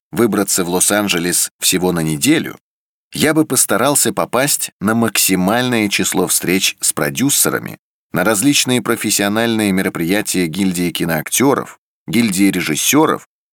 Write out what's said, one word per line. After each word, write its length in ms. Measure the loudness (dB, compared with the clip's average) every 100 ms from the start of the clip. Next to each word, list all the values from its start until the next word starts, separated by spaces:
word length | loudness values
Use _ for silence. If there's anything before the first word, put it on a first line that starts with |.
| _
выбраться 520 | 0 0 2 0 -2
в 60 | 0
Лос-Анджелес 800 | 0 2 2 0 0 0 -2 -4 -4
всего 320 | -2 0 0
на 80 | 0
неделю, 580 | 0 0 2 0 0 -10 _ _ _ _ _
я 220 | -2 2
бы 100 | 2
постарался 680 | 2 0 0 2 2 2 0
попасть 580 | 0 -2 0 0 -2 -6 -4
на 140 | -2
максимальное 920 | 2 0 0 0 2 2 2 2 0 0
число 380 | 0 -2 0 0
встреч 480 | -2 0 0 0 -2
с 120 | -4
продюсерами, 880 | -2 -4 -2 -2 0 0 -2 -6 -14 _ _ _
на 120 | 0
различные 580 | 2 2 2 2 2 0
профессиональные 880 | 0 -2 -2 0 0 0 0 0 2
мероприятия 720 | 2 0 -2 -2 -2 -2 -2 -2
гильдии 440 | 0 -2 0 -4
киноактёров, 880 | -4 -4 -4 -4 0 2 2 -2 -16 _ _ -4
гильдии 440 | 0 0 2 2
режиссёров, 760 | 2 -2 -2 0 2 2 0 -8 _ _